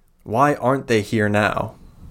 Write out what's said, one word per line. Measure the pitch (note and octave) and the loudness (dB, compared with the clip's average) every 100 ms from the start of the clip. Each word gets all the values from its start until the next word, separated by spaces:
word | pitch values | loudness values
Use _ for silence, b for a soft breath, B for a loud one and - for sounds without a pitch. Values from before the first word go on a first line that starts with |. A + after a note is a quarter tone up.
| _ _ | _ _
Why | - A2 D3 | -6 2 2
aren't | C#3+ A#2+ C3+ C3+ | 2 0 -2 0
they | A2+ | 0
here | G2+ A2 G#2 | 0 0 2
now? | G#2 G#2 - A2 - - - - | 2 2 0 -6 -8 -20 -20 -18